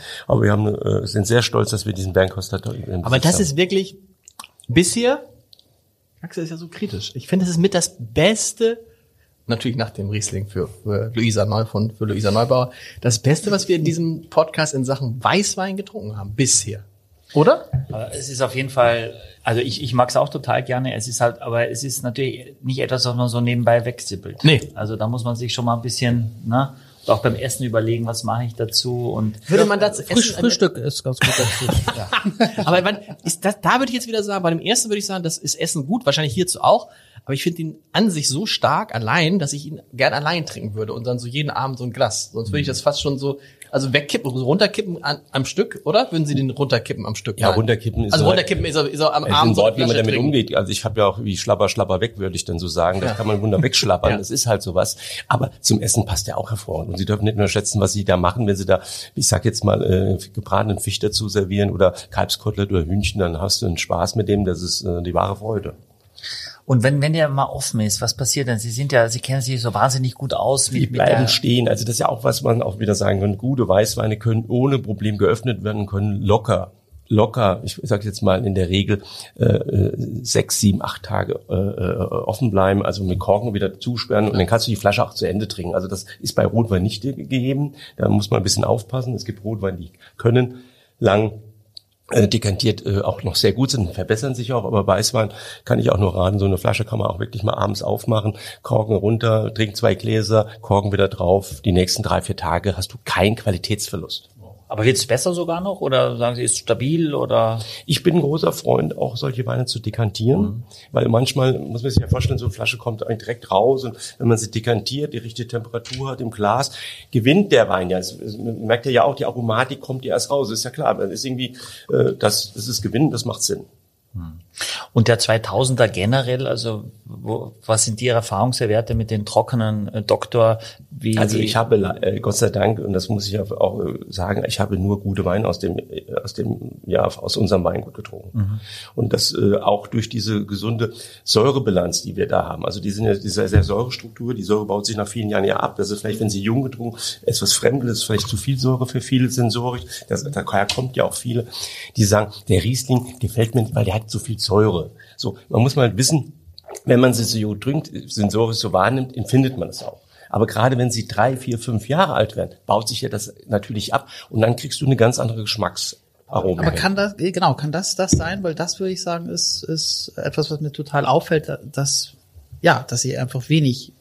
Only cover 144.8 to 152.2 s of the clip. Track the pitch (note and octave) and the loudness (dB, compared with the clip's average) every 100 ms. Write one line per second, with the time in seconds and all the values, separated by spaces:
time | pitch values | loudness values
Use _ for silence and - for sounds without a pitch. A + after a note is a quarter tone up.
144.8 | G2+ G#2+ G2+ A#2 G#2 G#2 G2 G2+ - - | -2 -4 -4 -4 -2 0 2 0 -2 -4
145.8 | G2 G#2 A2 G#2+ G#2+ G2 G2+ A#2 C3 G#2+ | -4 -4 -4 -2 -2 -2 0 0 -2 -6
146.8 | A#2 A2+ - - - - - - - C#3 | -10 -8 -8 -4 -2 0 2 2 4 2
147.8 | A#2+ A2 - G#2+ - G#2 - C3+ C3 B2+ | 0 -2 0 -2 0 -4 -2 0 2 4
148.8 | B2 B2+ - C3 B2 B2+ A#2 A2+ B2 B2 | 4 2 2 4 4 4 2 2 -2 -4
149.8 | - - - A2 C#3 G2+ F#2+ G2 G2+ - | -8 -10 -4 -4 -2 -4 0 0 2 0
150.8 | C3 - F#2 - B2 A#2 A#2 - - - | -2 0 0 0 -4 -2 -4 -8 -12 -12
151.8 | - - G#2 G#2 | -8 2 4 4